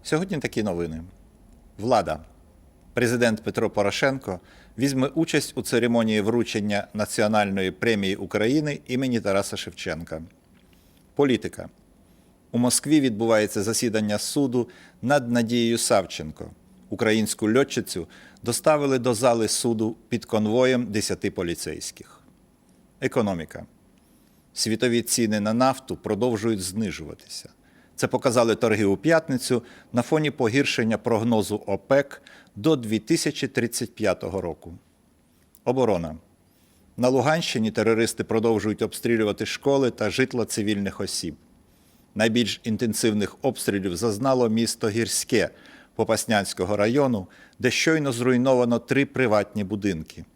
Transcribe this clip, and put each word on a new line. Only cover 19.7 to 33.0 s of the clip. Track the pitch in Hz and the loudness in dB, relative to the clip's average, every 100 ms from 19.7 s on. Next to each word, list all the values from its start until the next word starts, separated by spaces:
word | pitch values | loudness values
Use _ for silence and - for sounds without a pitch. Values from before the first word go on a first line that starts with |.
| 110 110 - _ | 0 -2 -4 _
під | 117 | -6
конвоєм | - 110 107 117 127 127 120 | -2 0 2 4 4 2 0
десяти | 104 - 92 101 | -4 -2 -4 -4
поліцейських. | - 87 85 - - - - - - _ _ _ _ _ _ _ _ | -4 -6 -6 -8 -10 -12 -16 -20 -20 _ _ _ _ _ _ _ _
Економіка. | 131 135 104 87 78 - - _ _ _ _ _ _ _ _ | -2 0 0 -4 -8 -14 -18 _ _ _ _ _ _ _ _
Світові | - 110 107 127 117 | -6 -2 0 2 0
ціни | 113 - 113 107 | 0 0 0 0
на | 104 | 0
нафту | 113 131 127 - 85 | 2 2 0 -8 -10
продовжують | - 101 123 110 113 107 | -4 0 0 0 -2 -2
знижуватися. | 90 98 104 80 76 - - - - _ _ _ _ - | -4 -4 -6 -6 -12 -16 -16 -16 -16 _ _ _ _ -6
Це | 127 | -2
показали | 123 139 117 117 | 0 2 4 4
торги | 107 117 107 | 2 2 4
у | 101 95 | 2 2
п'ятницю | 156 165 - 127 - 120 - - _ | 2 2 2 -6 -2 -2 -2 -20 _
на | 117 | -4
фоні | - 156 151 | 0 0 0
погіршення | - 117 131 139 - 113 104 | 0 0 2 0 0 0 0
прогнозу | - 110 117 113 95 104 - | 0 0 2 2 0 -4 -4
опек | 98 - 139 143 - - - _ - | -6 2 2 2 -10 -20 -20 _ -4
до | 131 151 | 0 0
дві | 110 | 0
тисячі | 110 | -2